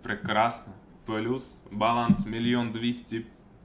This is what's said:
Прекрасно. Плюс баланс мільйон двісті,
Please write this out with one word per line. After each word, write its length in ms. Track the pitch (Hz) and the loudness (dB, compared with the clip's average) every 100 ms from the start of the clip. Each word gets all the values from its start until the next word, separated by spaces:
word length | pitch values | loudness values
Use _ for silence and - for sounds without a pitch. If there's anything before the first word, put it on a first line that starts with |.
Прекрасно. 720 | - 104 - 107 117 - - - - - - | -8 -6 0 2 2 0 -12 -20 -20 -16 -6
Плюс 500 | 110 113 131 - - - | -4 -2 -4 -6 -18 -12
баланс 540 | 104 110 120 117 - 107 | 0 2 2 4 4 2
мільйон 460 | 113 120 120 120 | -2 2 2 0
двісті, 540 | 113 120 120 - 113 117 - - - | -2 -2 -2 -6 -8 -8 -16 -20 -20